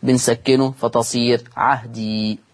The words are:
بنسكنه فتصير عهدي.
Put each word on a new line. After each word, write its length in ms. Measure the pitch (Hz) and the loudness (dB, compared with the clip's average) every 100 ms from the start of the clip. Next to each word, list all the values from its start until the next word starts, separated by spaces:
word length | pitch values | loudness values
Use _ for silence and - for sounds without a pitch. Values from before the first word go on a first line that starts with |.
بنسكنه 680 | - 127 - 117 - 131 135 | 2 2 2 0 2 2 2
فتصير 800 | 131 120 120 117 123 120 120 117 - | 0 -2 0 -2 0 2 0 -2 -4
عهدي. 800 | 123 131 117 113 110 107 107 107 _ | 0 0 -4 -10 -6 -4 -4 -6 _